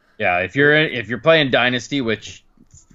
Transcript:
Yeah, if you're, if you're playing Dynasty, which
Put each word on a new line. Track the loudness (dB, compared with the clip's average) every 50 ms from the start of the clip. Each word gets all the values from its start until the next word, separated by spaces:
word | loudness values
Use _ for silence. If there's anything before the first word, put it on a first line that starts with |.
| _ _ _ -4
Yeah, | -2 0 0 0
if | -2 -2 0
you're, | 2 2 4 4
if | 2 2 -2 -4 -8 -8 -8
you're | -8 -2
playing | 2 2 4 4 2 2
Dynasty, | 0 0 0 0 -2 -4 -6 -6 -6 -4 -2
which | -4 -4 -6 -6 -16 -20 -20 _ _ _ _ _ _ _ -20 _ _